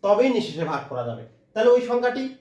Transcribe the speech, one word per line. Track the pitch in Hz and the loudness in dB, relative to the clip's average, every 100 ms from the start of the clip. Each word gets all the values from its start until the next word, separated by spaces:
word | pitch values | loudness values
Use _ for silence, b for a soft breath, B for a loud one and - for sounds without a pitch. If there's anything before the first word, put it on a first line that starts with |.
তবেই | 196 208 262 | 2 4 4
নিঃশেষে | 226 - 156 | 2 -4 -6
ভাগ | 160 143 - | -4 -6 -6
করা | 123 120 | -8 -8
যাবে। | 113 110 _ _ | -8 -14 _ _
তাহলে | 220 240 | 0 4
ওই | 247 240 | 4 2
সংখ্যাটি | 240 247 247 262 - | -2 -2 -4 -8 -10